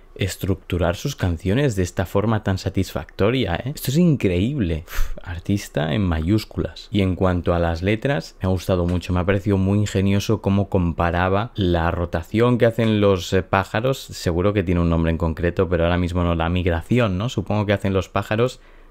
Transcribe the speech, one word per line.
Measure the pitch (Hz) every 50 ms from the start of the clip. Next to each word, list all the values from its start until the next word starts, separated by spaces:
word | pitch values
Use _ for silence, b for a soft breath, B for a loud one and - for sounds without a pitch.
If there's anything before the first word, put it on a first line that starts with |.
| b b b
estructurar | - 101 95 - - - 95 95 - - - 95 85 87 82 90
sus | - - 147 139
canciones | - - 92 85 78 - 92 98 131 151 135 104
de | 95
esta | 90 - - - 92
forma | - - 101 98 113 113 107 -
tan | 101 95 92
satisfactoria, | - 98 - 95 92 - - - - - - - 95 107 127 135 117 104 85
¿eh? | - - 131 151
Esto | - - -
es | 127 165
increíble. | 180 170 143 110 - 98 87 90 98 123 151 147 101 82 82 78 82 -
Uf, | - - - - - - -
artista | 92 87 85 - - 101 101 - - - 139 147 156 143
en | 113 98
mayúsculas. | 90 80 80 78 87 107 110 - - - - 80 - - - - -
Y | - 104
en | 95 92 90
cuanto | 82 98 92 90 87 82 92 87
a | 85
las | 85 85 85 80
letras, | 92 98 110 107 - 135 143 160 - - - -
me | - 95
ha |
gustado | 95 90 - - 95 87 87
mucho. | 87 90 87 - -
Me | 92 90
ha | 87
parecido | 95 98 101 - 104 98 95
muy | 95 95 101 104
ingenioso | 107 104 - 101 95 98 98 98 - - 110 -
cómo | - 98 98 98 98 -
comparaba | - 95 87 85 80 - 87 85 85 87 92 92 95 101 113 123 -
la | - 98 90 87 85 82 87
rotación | 85 85 85 85 - 85 82 - - 107 117 123 123 110
que | 120 117
hacen | - - 117 110 107 104
los, | 101 101 98 92 90 - 98
eh, | 92
pájaros. | 87 - - 98 92 - - 110 117 131 135 -
Seguro | - - 98 - - 95 80 87 90 101 101
que | 107 90
tiene | 90 87 87
un | 85 85
nombre | 82 82 80 82
en | 82 80
concreto, | 85 82 78 78 82 87 85 - 95 85
pero | 90 82 82
ahora | 85 87 90
mismo | 90 82 85 90 87
no. | 87 85
La | 82 80 85
migración, | 90 90 85 90 82 82 - - 117 123 120 104 90 90
¿no? | 104 131
Supongo | - - 92 - 104 107 104
que | 101 101
hacen | 98 - 98 95
los | 95 90 -
pájaros | - 98 101 - 107 107 120 127 - b b b b b b b